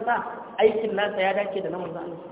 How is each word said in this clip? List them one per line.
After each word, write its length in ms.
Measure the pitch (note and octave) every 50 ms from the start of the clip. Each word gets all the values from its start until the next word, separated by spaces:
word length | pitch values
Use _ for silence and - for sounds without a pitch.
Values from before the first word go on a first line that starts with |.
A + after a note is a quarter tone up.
| A3
sa, 160 | A#3+ A#3 G3 - - - - - - - -
aikin 320 | A3 G#3+ G#3 A3 A3+ G#3+ G3
nasa 240 | G3 G#3 G#3 G3+
ya 160 | G3+ F#3 F#3+ G3
dace 300 | G#3 G3+ G3 F#3+ G3 F3+
da 60 | - E3+
na 60 | F#3
manzon 320 | F3+ E3+ E3 E3+ E4+ F4 -
Allah. 80 | - - -